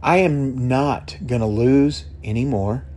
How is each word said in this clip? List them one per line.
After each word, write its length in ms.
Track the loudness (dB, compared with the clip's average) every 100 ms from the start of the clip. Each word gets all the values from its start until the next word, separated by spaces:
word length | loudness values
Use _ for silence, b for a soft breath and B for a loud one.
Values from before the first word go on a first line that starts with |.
I 160 | 4 4
am 500 | 4 2 -2 -2 0
not 480 | 2 0 -2 -6 -12 -4
gonna 220 | -2 0
lose 560 | 2 4 4 4 0 -12 -14
anymore. 640 | -6 -4 -2 -2 -2 -4 -8